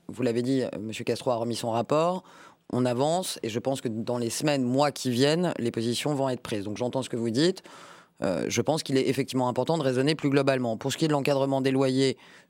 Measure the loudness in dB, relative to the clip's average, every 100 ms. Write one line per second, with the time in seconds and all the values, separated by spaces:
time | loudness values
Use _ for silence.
0 | -16 -2 0 0 0 0 0 -4 -8 -6
1 | -4 -2 0 -2 -2 -2 -2 -2 2 2
2 | 2 -2 -8 -20 -20 _ -4 0 0 2
3 | 2 0 -2 -6 -4 -2 -2 -4 -4 -4
4 | -4 -2 -2 -2 0 2 2 2 2 0
5 | -2 4 4 4 0 0 -2 -2 -2 -2
6 | -2 0 -2 -2 -4 -6 -6 -4 -4 -4
7 | -4 -4 0 2 2 0 -10 -20 -20 -20
8 | -20 _ -2 -2 -2 0 0 -2 0 0
9 | 2 0 -2 -2 0 0 0 0 0 2
10 | 2 2 2 4 4 2 0 -2 -4 0
11 | 2 2 2 2 2 2 2 4 2 4
12 | 2 0 -10 -20 _